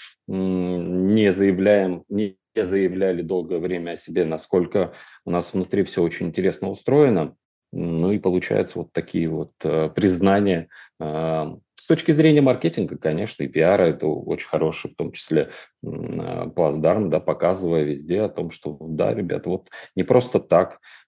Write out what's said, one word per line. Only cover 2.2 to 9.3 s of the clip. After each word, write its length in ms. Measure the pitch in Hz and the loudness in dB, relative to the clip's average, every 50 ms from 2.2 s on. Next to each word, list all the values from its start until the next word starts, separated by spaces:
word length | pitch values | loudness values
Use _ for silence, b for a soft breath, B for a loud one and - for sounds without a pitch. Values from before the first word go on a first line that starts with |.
| 107 98 95 _ _ _ _ | -4 -4 -8 _ _ _ _
заявляли 680 | 113 101 90 95 98 95 90 90 92 98 95 90 85 | -4 -2 0 0 0 2 0 0 0 0 0 0 -2
долгое 380 | 85 82 95 90 82 82 90 82 | -4 -4 -4 -4 -4 -4 -4 -4
время 320 | 85 90 92 87 85 85 | -4 -4 -6 -6 -6 -8
о 60 | 82 | -10
себе, 280 | 80 - - 82 95 85 | -12 -14 -4 -2 -2 0
насколько 680 | 80 80 78 - - - 92 87 80 - 104 90 85 B B B B B B _ | 0 -2 -6 -4 -2 0 0 0 0 0 -2 -2 -2 B B B B B B _
у 60 | 90 | -4
нас 220 | 87 87 85 - - | -4 -4 -4 -4 -4
внутри 300 | 95 90 - - 98 92 | -6 -4 -2 -2 -2 -2
все 200 | - - 95 85 | -2 -2 -2 -2
очень 240 | 82 82 - 95 | -2 -2 -4 -6
интересно 420 | 85 78 - 92 92 82 - - 95 | -6 -4 -2 -2 -2 -2 -4 -6 -8
устроено. 680 | 95 - _ - 131 147 151 135 107 87 76 - - _ _ _ _ _ _ _ - | -8 -6 _ 2 4 4 4 4 4 2 0 -4 -8 _ _ _ _ _ _ _ -10
Ну 380 | 90 85 85 82 80 85 95 107 | -8 -6 -4 -2 0 0 0 0
и 60 | 104 | 0
получаются 600 | - 92 90 92 - - 107 101 92 - - 90 | 0 0 0 0 0 0 0 0 -2 -2 -6 -10
вот 140 | 87 - - | -10 -6 -6
такие 340 | 85 - - - 90 85 | -8 -6 -4 -4 -2 -2
вот, 220 | 80 | -2